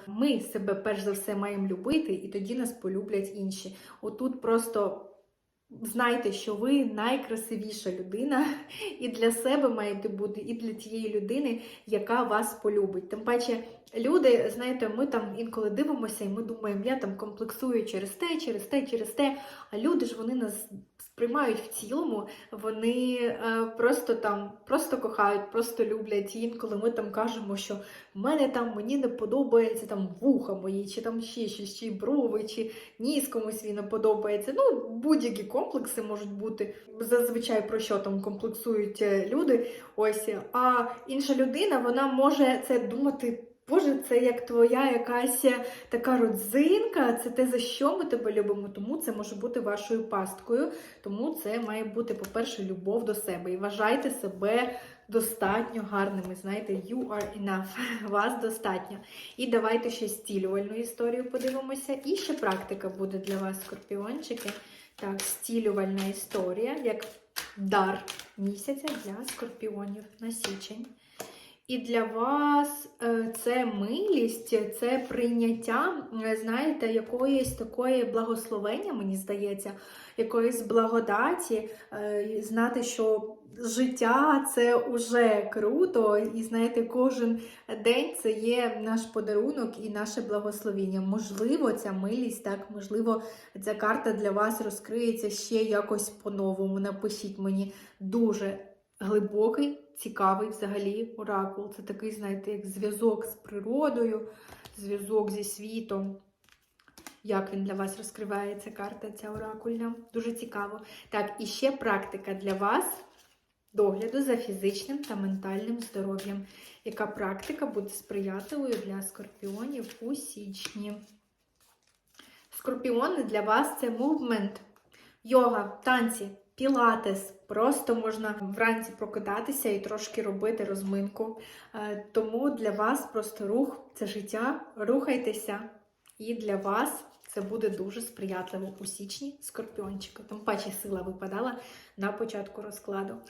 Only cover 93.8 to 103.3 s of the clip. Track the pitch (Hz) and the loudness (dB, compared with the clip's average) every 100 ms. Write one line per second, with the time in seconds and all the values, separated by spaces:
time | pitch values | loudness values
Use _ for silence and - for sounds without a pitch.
93.8 | 214 226 226 202 202 196 220 226 214 202 | 2 2 0 0 2 2 2 0 -4 -6
94.8 | - 233 233 220 208 202 - 220 220 208 | -4 0 0 0 -2 -4 0 2 4 2
95.8 | 208 208 - - 208 196 196 190 196 196 | 2 -2 -2 -6 -6 0 0 0 0 0
96.8 | 196 196 214 208 202 196 196 196 196 - | -2 -2 -4 -4 -6 -4 0 0 -2 -6
97.8 | - - 190 233 226 196 196 196 - - | -18 -10 -2 4 4 4 -2 -4 -10 -20
98.8 | _ - 196 214 202 208 226 220 285 285 | _ -6 2 2 4 4 4 4 0 -2
99.8 | - - 226 - 190 190 220 214 196 202 | -12 -12 -8 2 4 4 0 -4 -4 -2
100.8 | 196 208 226 214 214 196 196 202 202 - | -2 -2 -4 -6 -4 -2 -2 -4 -10 -10
101.8 | 196 202 220 208 202 196 208 202 190 190 | -10 -8 -8 -6 -6 -4 -6 -6 -8 -4
102.8 | 208 208 226 208 - | -4 2 2 2 -2